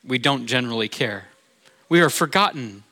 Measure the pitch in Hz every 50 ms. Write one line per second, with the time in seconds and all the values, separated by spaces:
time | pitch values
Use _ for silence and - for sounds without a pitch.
0 | _ - 127 127 120 143 139 135 120 117 127 127 123 120 117 113 110 104 - -
1 | 135 113 104 98 - - - _ _ _ _ _ _ - _ _ _ _ 160 170
2 | 175 147 - - 175 147 - 190 160 151 - 139 123 110 98 101 104 _